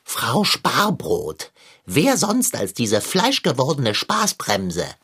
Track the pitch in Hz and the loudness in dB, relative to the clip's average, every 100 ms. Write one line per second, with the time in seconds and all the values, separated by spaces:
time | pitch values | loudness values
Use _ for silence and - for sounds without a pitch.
0 | - - 113 143 202 - - - 208 151 | -10 -6 0 2 2 0 0 2 2 0
1 | - 71 76 78 - _ - - - 98 | -2 -2 -2 -8 -12 _ -20 -20 -4 2
2 | 233 247 - 254 - 113 101 - 113 104 | 4 4 2 0 0 -2 -4 -2 0 0
3 | - 185 226 269 175 131 135 143 117 104 | 0 0 2 2 0 0 0 0 0 -2
4 | - 214 214 - - 101 95 170 143 - | -2 0 0 -2 -2 -2 -2 -4 -6 -8